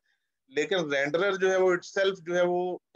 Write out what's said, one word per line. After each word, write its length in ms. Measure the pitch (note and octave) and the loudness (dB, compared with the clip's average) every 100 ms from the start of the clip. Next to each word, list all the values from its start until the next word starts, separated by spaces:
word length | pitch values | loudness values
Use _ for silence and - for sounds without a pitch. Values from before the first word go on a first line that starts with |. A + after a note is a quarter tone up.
| _ _ _ _ _ | _ _ _ _ _
लेकिन 420 | C#3 D3+ F#3+ D#3 | -4 -2 -2 0
renderer 440 | C#3 C#3 E3 G3+ F#3+ | -2 0 0 0 0
जो 140 | F#3 | 0
है 80 | F#3 | 4
वो 180 | F#3 F3 | 2 2
itself 380 | - G3 G3 | -2 0 0
जो 200 | F#3 D#3+ | -2 -4
है 100 | F3 | 0
वो 380 | F3+ F3 F3+ F3 - | 0 0 -4 -8 -8